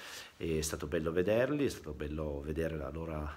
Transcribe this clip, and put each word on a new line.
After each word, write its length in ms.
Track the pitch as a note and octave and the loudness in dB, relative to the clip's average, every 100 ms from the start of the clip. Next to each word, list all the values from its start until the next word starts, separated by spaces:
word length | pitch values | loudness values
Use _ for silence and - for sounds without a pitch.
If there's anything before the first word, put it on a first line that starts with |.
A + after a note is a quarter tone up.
| - - - - | -12 -12 -12 -4
È 240 | E2 D#2+ | 0 2
stato 260 | D2+ D#2+ D2+ | 2 -2 0
bello 240 | E2+ D#2+ | 0 2
vederli, 540 | E2+ F2+ A2 C3 D3 | 4 6 6 4 4
è 60 | B2+ | 2
stato 220 | - - | 0 -8
bello 500 | D2 D2+ D#2 D#2 C#2+ | -6 -4 -2 -2 -2
vedere 320 | C#2+ D#2 D#2+ D#2+ | -2 0 0 0
la 140 | C2+ | -4
loro, 400 | D#2 E2 D#2 D2+ | -6 -4 -4 -4